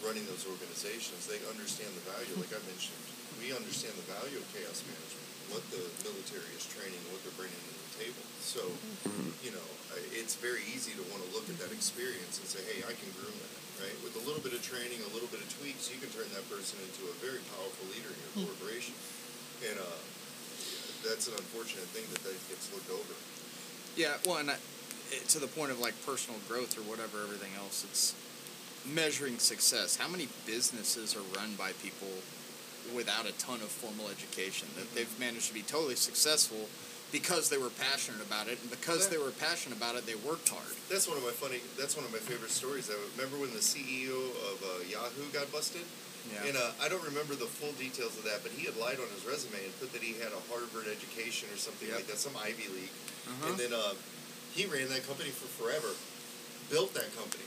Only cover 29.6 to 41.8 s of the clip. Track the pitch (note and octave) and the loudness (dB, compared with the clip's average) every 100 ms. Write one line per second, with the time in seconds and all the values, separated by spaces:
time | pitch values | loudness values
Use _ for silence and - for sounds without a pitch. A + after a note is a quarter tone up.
29.6 | - A#2+ F2+ - C3+ F3+ C3 - A#2 A2+ | 8 8 6 4 4 2 -2 -2 0 4
30.6 | B2 A#2+ G2+ A#2 G#2+ A2 G2 G2 G#2+ G2+ | 4 4 2 2 2 0 2 0 0 0
31.6 | F#2+ F2+ G2 - G2 F#2+ F#2 - - - | 0 0 -4 -4 -4 -4 -6 -8 -10 -10
32.6 | - - A#2+ A#2+ G#2+ G#2 G#2+ - - A#2+ | -10 -8 -4 0 4 4 2 -2 -2 0
33.6 | G#2+ - A#2 G#2+ G#2 G2 F#2+ - F#2+ F#2+ | -2 -2 -2 -2 -4 -4 -4 0 2 0
34.6 | D2+ D#2 F#2+ A#2 A#2 G#2+ B2 A#2 A2+ A2 | -2 -4 -2 0 0 2 0 2 0 0
35.6 | G#2 D3 D#3 A#2+ - A2+ D3+ D3+ - A2 | 0 2 2 4 4 8 8 10 8 6
36.6 | G#2+ - - - - D3 B2+ F3+ D3+ C#3+ | -2 -6 -8 -10 0 2 6 6 8 6
37.6 | B2 - C3+ C#3 - A2 G#2 G#2+ G#2+ B2 | 4 2 4 4 2 -2 0 0 2 0
38.6 | A#2+ A#2+ - E3+ F#3+ E3 C3+ - D3+ E3 | -2 -2 4 6 8 6 4 2 2 2
39.6 | C#3 A2+ A#2 A#2+ A2 A2 B2 D#3+ - F#2+ | 0 0 2 2 0 -2 0 4 4 4
40.6 | - - - F#3+ F3+ D3+ B2 A#2 C#3 B2 | -2 -6 0 4 4 4 2 2 0 0
41.6 | A#2 A#2+ | -2 -2